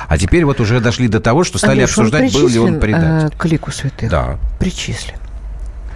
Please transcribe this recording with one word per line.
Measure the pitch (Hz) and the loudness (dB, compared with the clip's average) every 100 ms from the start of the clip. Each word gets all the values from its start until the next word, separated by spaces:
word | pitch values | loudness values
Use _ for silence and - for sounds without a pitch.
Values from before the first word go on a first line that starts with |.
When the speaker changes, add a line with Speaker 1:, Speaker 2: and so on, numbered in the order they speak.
| - | -2
Speaker 1:
А | 78 | 0
теперь | - 170 | 2 4
вот | 151 131 | 2 2
уже | 107 123 | 2 2
дошли | 117 113 123 | 0 2 2
до | 107 | 2
того, | 117 135 | 2 2
что | 175 - | 2 0
стали | - 131 | 2 2
Speaker 2:
Андрюш, | 123 - | 2 2
он | 220 | 2
Speaker 1:
обсуждать, | - 262 | 2 2
был | 135 - | 2 2
ли | 113 | 4
он | 117 156 | 2 2
Speaker 2:
причислен, | 104 160 | 2 2
Speaker 1:
предатель. | 160 160 156 | 2 2 0
Speaker 2:
э, | - | -2
к | 165 | -2
лику | 156 - | -2 -2
святых? | - 135 - - | -6 -8 -4 -2
Speaker 1:
Да. | 80 62 67 - - | 0 -2 -4 -4 -2
Speaker 2:
Причислен. | 185 - - 110 - - - - - - - - - | -4 -4 -8 -8 -10 -12 -12 -12 -12 -10 -12 -12 -12